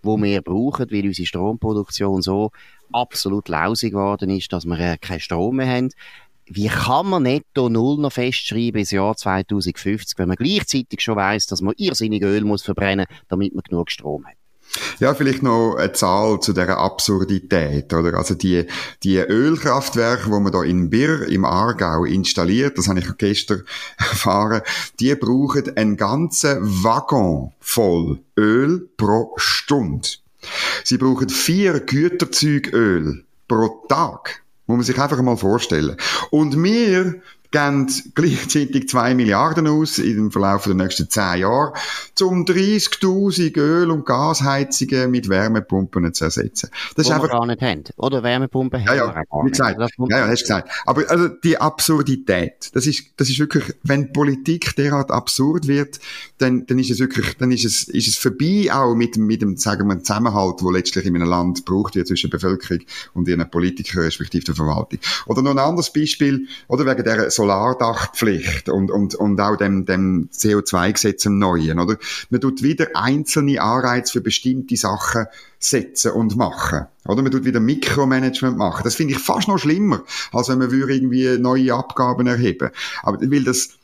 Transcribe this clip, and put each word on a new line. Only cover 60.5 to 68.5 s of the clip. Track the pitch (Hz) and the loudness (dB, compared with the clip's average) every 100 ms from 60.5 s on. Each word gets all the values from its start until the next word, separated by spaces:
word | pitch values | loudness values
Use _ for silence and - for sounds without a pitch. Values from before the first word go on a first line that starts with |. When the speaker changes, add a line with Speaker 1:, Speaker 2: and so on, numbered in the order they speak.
| 90 | 0
Speaker 2:
wo | 92 | 0
letztlich | 90 87 95 95 | 2 0 -2 0
in | 85 | 0
einem | 85 | 2
Land | 87 90 87 - | 2 0 -2 -2
gebraucht | 92 104 95 | -2 0 -2
wird | 85 | -2
zwischen | 87 76 | -2 -2
der | 85 | -2
Bevölkerung | 92 95 - 85 - - - | -2 -2 -2 -6 -6 -16 -10
und | 90 87 | -4 0
ihren | 87 85 | 0 0
Politikern, | 87 90 90 85 92 | 0 0 -2 -6 -2
respektive | 80 - - 87 - | -2 -2 -4 -4 -4
der | 76 | -2
Verwaltung. | 78 76 - - - - - | 0 -2 -4 -8 -6 -6 -2
Oder | 113 | 0
noch | 135 | 2
ein | 139 | 2
anderes | 139 170 - | 0 0 -2
Beispiel, | 151 151 - 143 135 135 - - | -2 -2 0 0 0 -4 -14 -4
oder | 127 135 | 0 0
wegen | 127 | 2
der | 110 110 98 - | 2 2 0 2
Solardachpflicht | 101 98 113 127 117 113 - - 113 90 - | 2 2 0 0 -2 -2 -6 0 0 0 -2